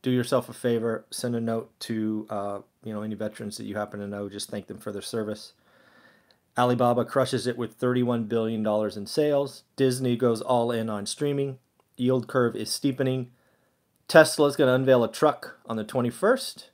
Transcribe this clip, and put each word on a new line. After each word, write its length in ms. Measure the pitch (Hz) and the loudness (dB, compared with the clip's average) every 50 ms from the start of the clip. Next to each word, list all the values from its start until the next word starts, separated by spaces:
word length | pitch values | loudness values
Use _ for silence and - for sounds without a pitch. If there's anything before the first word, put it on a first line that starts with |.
Do 80 | - 131 | 0 2
yourself 380 | 127 123 120 - - 127 - - | 2 2 2 2 2 0 0 0
a 60 | 113 | -14
favor, 520 | - - 123 117 113 110 117 113 110 - _ | -4 -2 0 0 0 0 -2 -4 -4 -8 _
send 240 | - - - 120 120 | -12 -6 -6 -4 -4
a 60 | 117 | -2
note 360 | 113 113 113 113 107 - _ _ | -2 -2 -2 -4 -4 -8 _ _
to, 460 | - - 117 110 110 107 107 107 107 - | -8 -6 -4 -4 -2 -4 -4 -6 -8 -8
uh, 300 | 110 101 101 101 101 101 - _ _ _ | -8 -6 -6 -6 -8 -10 -12 _ _ _
you 120 | - 110 107 | -14 -10 -10
know, 80 | 104 | -8
any 120 | 107 107 107 | -8 -8 -8
veterans 440 | 101 107 107 107 - 113 104 101 - | -6 -6 -8 -8 -8 -12 -10 -10 -10
that 80 | 110 | -10
you 100 | 104 101 | -8 -6
happen 240 | 104 104 101 - 101 | -6 -6 -6 -6 -10
to 80 | 101 101 | -8 -8
know. 220 | 101 101 101 101 | -8 -8 -8 -8
Just 200 | 98 101 - - | -8 -12 -10 -8
thank 180 | - 104 95 _ | -8 -10 -10 _
them 120 | 101 98 | -14 -12
for 140 | - 110 101 | -10 -8 -8
their 80 | 101 | -8
service. 500 | - - - 117 107 104 107 107 - - _ _ _ _ _ _ _ _ _ - _ - _ _ _ _ _ _ _ _ _ - | -10 -6 -6 -4 -4 -4 -6 -10 -12 -20 _ _ _ _ _ _ _ _ _ -20 _ -20 _ _ _ _ _ _ _ _ _ 0
Alibaba 460 | 123 123 123 117 123 120 120 123 117 | 2 2 4 2 2 2 4 2 0
crushes 440 | - - 139 131 127 131 120 101 123 | 0 2 0 0 2 0 -2 -2 -2
it 100 | 117 120 | -4 -4
with 180 | 120 110 - | -6 -8 -6
thirty-one 480 | _ - 123 123 123 123 120 120 117 117 | _ -2 0 2 2 0 0 0 -2 -2
billion 400 | 104 117 113 113 110 113 110 107 | -2 0 0 0 0 -2 -2 0
dollars 320 | 107 104 107 107 104 101 107 | 0 2 2 0 -2 -4 -6
in 80 | 101 | -10
sales. 580 | - - - 151 147 143 139 143 135 - - _ _ _ | -4 0 2 2 2 2 2 0 -2 -6 -16 _ _ _
Disney 400 | - 135 131 123 127 131 123 120 | 2 2 2 2 2 0 0 0
goes 260 | 110 127 120 113 107 | 2 2 2 2 0
all 300 | 117 - 127 120 117 117 | 0 2 2 2 2 2
in 180 | 120 113 113 113 | 0 -2 -2 -2
on 160 | 107 101 101 | -4 -6 -6
streaming. 540 | 101 - - 147 143 143 139 139 139 131 127 _ _ _ _ _ _ _ - | -8 -6 -4 -2 -2 0 -2 -2 -4 -6 -10 _ _ _ _ _ _ _ -2
Yield 300 | 123 123 131 131 120 - | 2 2 2 2 0 0
curve 280 | - 131 123 117 117 | 2 2 2 2 0
is 140 | - 110 - | -4 -6 -6
steepening. 640 | - - - 143 127 - 135 131 131 131 123 123 _ _ _ _ _ _ _ _ _ _ _ _ _ _ _ _ | -8 -2 -2 -2 0 0 0 0 0 -2 -4 -8 _ _ _ _ _ _ _ _ _ _ _ _ _ _ _ _
Tesla's 480 | - 165 156 156 - - 151 143 139 | 8 8 8 8 4 2 2 2 4
gonna 180 | - 147 127 127 | 4 4 4 4
unveil 300 | 127 135 127 131 123 117 | 4 6 6 6 6 6
a 80 | 110 | 2
truck 480 | - - - 151 139 - - - - _ _ | 0 2 2 2 2 0 -10 -18 -18 _ _
on 100 | - 117 | -8 -6
the 80 | 110 107 | -6 -6
twenty-first. 880 | 110 - 131 123 120 117 - - 208 254 262 - - - - - - | -4 -2 -2 -2 -2 -2 0 2 2 2 2 -2 -10 -12 -14 -20 -20